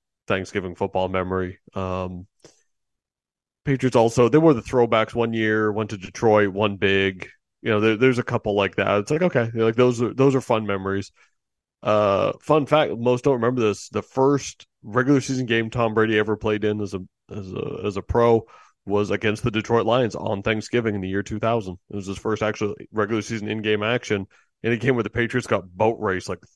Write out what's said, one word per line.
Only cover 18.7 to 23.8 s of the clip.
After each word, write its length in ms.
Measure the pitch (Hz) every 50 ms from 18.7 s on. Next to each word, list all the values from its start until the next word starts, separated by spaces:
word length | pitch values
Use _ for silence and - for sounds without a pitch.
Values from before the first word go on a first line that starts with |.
| _ _ _
was 240 | 95 101 104 104 95
against 320 | 101 101 - 107 107 -
the 80 | - 117
Detroit 340 | 101 110 107 - 117 117 95
Lions 300 | 107 117 131 123 104 -
on 280 | - - 107 104 98
Thanksgiving 520 | 98 110 110 110 - - - 120 113 113 104
in 60 | 101
the 80 | 92 95
year 160 | 95 101 98
two 160 | - 110 104
thousand. 360 | 113 113 117 117 95 92 87 - _ -
It 60 | -
was 100 | 101 92
his 120 | 95 95 -
first 220 | - 113 107 104
actual 360 | 107 107 104 - 107 101 - - - -
regular 280 | - 107 104 101 117 107
season 280 | 101 - 117 107 104 107
in-game 340 | 107 110 104 107 107 104